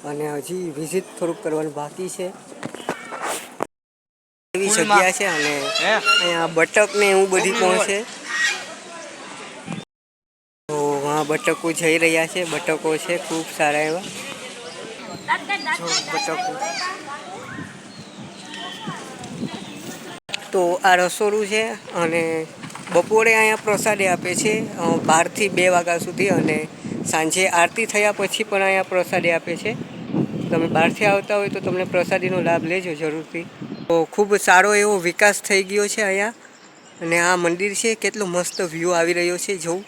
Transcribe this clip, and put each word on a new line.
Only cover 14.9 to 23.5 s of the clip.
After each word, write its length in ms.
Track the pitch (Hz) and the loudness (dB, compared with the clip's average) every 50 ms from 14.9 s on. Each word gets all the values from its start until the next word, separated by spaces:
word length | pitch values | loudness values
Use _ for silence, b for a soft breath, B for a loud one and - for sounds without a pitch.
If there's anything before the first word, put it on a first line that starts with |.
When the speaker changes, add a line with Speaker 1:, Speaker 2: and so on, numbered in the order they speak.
| - - - - - - - 302 330 359 302 269 - 302 - 320 330 339 | -14 -14 -12 -12 -12 -12 -2 -2 -2 -2 -2 -6 -6 -4 -4 -4 -4 -4
Speaker 1:
જો 80 | 339 | -2
બટકો. 680 | 339 - - - - 571 - - - - - - 254 - 262 285 - - - 359 370 381 - 311 277 285 - - 349 370 254 508 - - - - - - - - - - - - - - - - - - - - - - - - - - - 906 - - - - - - - - - - - - - - - - - - - - - - - - - - - _ - - - - - | -2 -2 -2 -2 -4 -4 -4 -2 -2 -4 -2 -4 -4 -4 -4 -6 -6 -4 -6 -6 -6 -8 -8 -10 -12 -12 -12 -12 -14 -14 -14 -12 -12 -12 -12 -12 -12 -14 -18 -18 -18 -18 -18 -18 -16 -16 -16 -16 -16 -16 -16 -16 -14 -14 -12 -12 -12 -12 -12 -10 -10 -10 -10 -12 -14 -14 -14 -14 -14 -10 -8 -8 -8 -8 -10 -12 -14 -14 -14 -12 -12 -14 -14 -14 -14 -16 -16 _ -12 -12 -12 -8 -2
તો 280 | - 190 180 175 180 180 - | 2 2 2 2 2 4 6
આ 120 | 190 180 | 6 6
રસોડું 500 | 180 180 175 - - 220 208 208 214 214 | 8 6 0 0 0 0 2 2 0 0
છે 180 | 190 214 214 220 226 | 0 0 -2 -2 -2
અને 760 | 226 196 - - - 185 170 165 165 170 165 165 160 160 160 160 - - - - - - - - | -6 -10 -12 -8 -2 -2 0 0 2 0 0 0 -2 -2 -4 -6 -12 -14 -14 -14 -14 -14 -10 2
બપોરે 420 | 180 170 170 175 214 220 220 226 220 | 2 2 4 6 4 6 6 8 6
અહીંયા 220 | 220 220 220 | 6 6 4